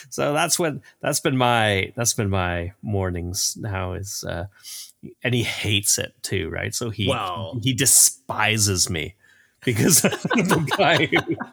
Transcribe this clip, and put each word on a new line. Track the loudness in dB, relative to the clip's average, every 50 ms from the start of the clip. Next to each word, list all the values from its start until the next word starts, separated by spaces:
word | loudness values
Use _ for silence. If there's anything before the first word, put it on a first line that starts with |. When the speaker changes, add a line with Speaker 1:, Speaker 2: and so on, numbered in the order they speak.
| -14 -10
Speaker 1:
So | -6 -2 -2 0 2
that's | 2 2 2 2 0
what, | 0 0 -2 -4 -8 -16 -16 _ -4
that's | -2 -2 0
been | 0 0 2
my, | 4 4 4 6 6 4 4 4 2 0 0 -2
that's | -2 -2 0 0
been | 0 0 0
my | 2 0 0 0 0 -2 -4 -6 -8 _
mornings | -6 -4 -2 -2 0 -2 -2 -4 -6 -6 -4 -4 -4 -4 -4 -6
now | -6 -6 -4 -4 -4 -4 -6
is, | -8 -8 -10 -10 -10 -8
uh, | -8 -6 -6 -8 -10 -12 _ -18 -16 -16 -16 -16 -18 -20 _ -20 -20 -12 _ -4
and | -2 0
he | 0 0
hates | -2 -4 -4 -2 0 0 0 2 2 0 0
it | -2 -4 -10 _ -8
too, | -6 -4 -4 -4 -4
right? | -4 -6 -6 -6 -6
So | -6 -6 -6
he, | -4 -2 0 0
Speaker 2:
Wow. | 0 0 -2 -6 -6 -6 -8 -8 -8 -4 -2
Speaker 1:
he | 0 0
despises | 2 4 4 6 6 6 4 2 -2 _ -8 -4 0 0 2 2 2 2 2 2 2 0 0
me | -2 -2 -4 -6 -8 _ _ _ _ _ _ _ _ _ -2
because | -2 0 2 4 4 4 4 4
<laughs> | 2 0 -2 -2 0 0
I'm | 2 2 2
the | 2 2 2 0 0 2
guy | 4 4 4 4 2 2 2 0 0 0 -4 -6 -8 -10